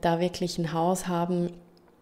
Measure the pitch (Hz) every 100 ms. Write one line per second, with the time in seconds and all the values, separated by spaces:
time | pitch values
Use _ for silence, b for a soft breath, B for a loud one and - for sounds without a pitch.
0 | 175 165 180 175 175 - 170 165 175 180
1 | 180 170 175 180 175 - - - - _